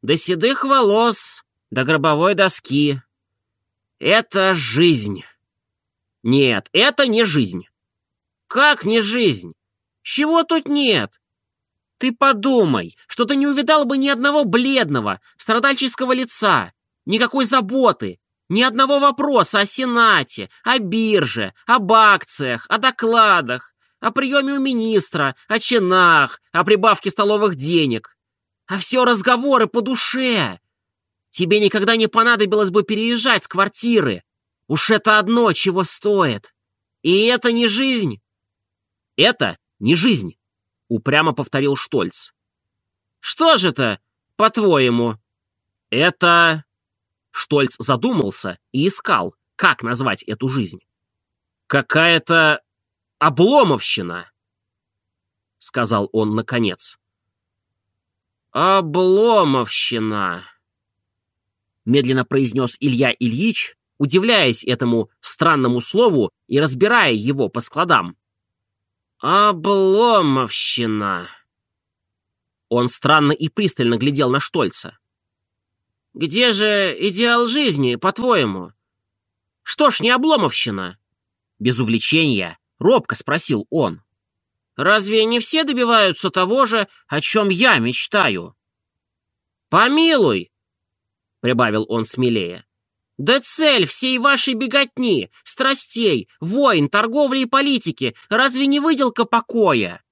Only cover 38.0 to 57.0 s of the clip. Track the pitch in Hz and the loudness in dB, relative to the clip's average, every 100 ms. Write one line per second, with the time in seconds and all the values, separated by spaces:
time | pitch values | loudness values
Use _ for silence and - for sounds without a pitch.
38 | 180 101 _ _ _ _ _ _ _ _ | -2 -6 _ _ _ _ _ _ _ _
39 | _ - 202 240 107 85 _ _ 104 165 | _ 0 0 2 -4 -6 _ _ 0 2
40 | 220 175 92 - _ _ _ _ _ 113 | 2 0 -4 -14 _ _ _ _ _ -6
41 | 139 147 160 139 135 139 139 139 - 135 | 0 0 0 -2 -6 -2 -2 -2 -4 -4
42 | 87 - - _ _ _ _ _ _ _ | -4 -6 -12 _ _ _ _ _ _ _
43 | _ _ - - 330 294 180 - - 101 | _ _ -10 0 2 4 2 0 -4 -4
44 | _ _ _ - 220 226 208 151 127 120 | _ _ _ 0 0 2 2 4 4 2
45 | 117 110 _ _ _ _ _ _ _ 120 | -2 -6 _ _ _ _ _ _ _ 0
46 | 170 - 175 170 170 156 - _ _ _ | 0 2 2 4 4 0 -8 _ _ _
47 | _ _ _ - - 147 135 - 131 127 | _ _ _ -12 -2 0 0 -2 -2 0
48 | 233 226 101 - 98 85 _ 131 170 - | 0 0 -2 -4 -8 -10 _ -2 -2 -2
49 | - 147 90 _ _ - 185 143 117 120 | -2 -2 -2 _ _ -2 0 0 -4 -4
50 | 127 95 - 107 131 131 98 - _ _ | -4 -4 -6 -6 -4 -4 -6 -8 _ _
51 | _ _ _ _ _ _ _ 139 135 156 | _ _ _ _ _ _ _ -4 0 0
52 | 165 165 - 165 156 151 _ _ _ _ | 2 2 2 2 2 0 _ _ _ _
53 | _ _ 151 127 185 294 214 127 - - | _ _ -2 2 4 4 4 0 -2 -4
54 | 90 87 87 _ _ _ _ _ _ _ | -6 -10 -14 _ _ _ _ _ _ _
55 | _ _ _ _ _ _ - 131 113 110 | _ _ _ _ _ _ -10 -4 -2 -2
56 | 101 110 107 107 107 123 107 90 - - | -2 -2 -2 -2 -4 -2 -2 -4 -10 -10